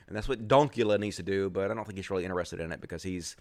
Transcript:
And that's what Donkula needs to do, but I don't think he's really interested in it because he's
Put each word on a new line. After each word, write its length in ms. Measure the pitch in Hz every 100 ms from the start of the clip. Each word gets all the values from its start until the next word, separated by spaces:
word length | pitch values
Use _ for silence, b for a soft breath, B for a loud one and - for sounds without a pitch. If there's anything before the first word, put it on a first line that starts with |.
| B
And 100 | 104
that's 120 | 107
what 180 | 120 110
Donkula 540 | 131 147 117 107 104
needs 160 | 104 -
to 80 |
do, 260 | 87 98 98
but 220 | 92 98
I 20 |
don't 100 | 110
think 120 | 107 95
he's 140 | 92
really 140 | 95
interested 360 | 90 90 85 87
in 100 | 82
it 100 | 82
because 220 | - 85
he's 320 | 95 90 82 -